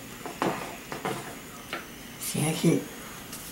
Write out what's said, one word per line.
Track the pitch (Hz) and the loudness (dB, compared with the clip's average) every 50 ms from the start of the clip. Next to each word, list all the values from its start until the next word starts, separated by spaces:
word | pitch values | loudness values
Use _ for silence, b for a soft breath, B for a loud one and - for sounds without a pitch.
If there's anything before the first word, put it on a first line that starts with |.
| - - - - - - - - - - - - - - - - - - - - - - - - - - - - - - - - - - - - - - - - - - - - | -10 -10 -10 -8 -8 -6 -2 2 2 2 2 2 -2 -6 -8 -8 -8 -8 -6 -4 -2 -2 -2 -2 -4 -8 -10 -10 -12 -12 -12 -12 -8 -6 -6 -6 -6 -8 -10 -12 -10 -10 -8 -6
See, | - - - 170 147 156 | -4 0 2 4 4 4
I | 156 | 6
keep, | - - 165 - - - - - - - - - - - - - - - - | 8 8 8 8 8 4 0 -8 -10 -10 -10 -10 -10 -10 -8 -8 -8 -8 -4